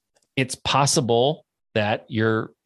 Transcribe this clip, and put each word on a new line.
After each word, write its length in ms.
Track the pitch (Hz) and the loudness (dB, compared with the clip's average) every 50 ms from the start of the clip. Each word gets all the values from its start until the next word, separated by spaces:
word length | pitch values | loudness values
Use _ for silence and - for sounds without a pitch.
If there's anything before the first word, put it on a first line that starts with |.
| _ _ _ _ _ _ - | _ _ _ _ _ _ -4
It's 200 | - 131 127 - | -4 -4 -4 -4
possible 920 | - - - - 135 143 135 - 170 127 107 117 117 123 143 160 - - _ _ _ _ _ - | -8 -6 -2 0 2 2 2 2 0 2 2 2 2 2 0 -2 -4 -10 _ _ _ _ _ -4
that 300 | 110 104 104 117 - - | -2 0 -2 -2 -4 -6
your, 460 | - - 110 110 113 110 110 - - - _ _ | -6 -2 0 0 0 0 0 -2 -6 -12 _ _